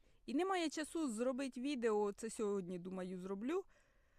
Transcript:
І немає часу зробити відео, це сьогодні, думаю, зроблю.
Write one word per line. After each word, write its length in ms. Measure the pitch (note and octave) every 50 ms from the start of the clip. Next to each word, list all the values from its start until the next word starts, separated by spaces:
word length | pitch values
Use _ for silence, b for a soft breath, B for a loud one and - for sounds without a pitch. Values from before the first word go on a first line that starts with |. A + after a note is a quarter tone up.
| - - - - -
І 80 | - A#3+
немає 360 | C#4+ F4+ F#4+ F#4+ F4+ E4 D#4
часу 380 | - D#4+ D4+ - - E4 D#4+ C4+
зробити 520 | G#3+ G#3 B3 B3+ C4+ B3 C#4 C4+ - B3
відео, 520 | A#3+ C#4+ D4 B3 A3+ A3+ G#3+ G#3 G#3 G3+ G#3
це 180 | - - A3+
сьогодні, 480 | - - A3+ G3+ G3+ G3+ F#3 E3+ F#3 F3+
думаю, 400 | E3+ F#3 F#3 F#3+ F#3 F#3 F#3+ F3+
зроблю. 460 | F3+ F#3+ G3 G3 G#3+ B3+ E4 F#4+ F#4 - - - - _ _ _ _ _ _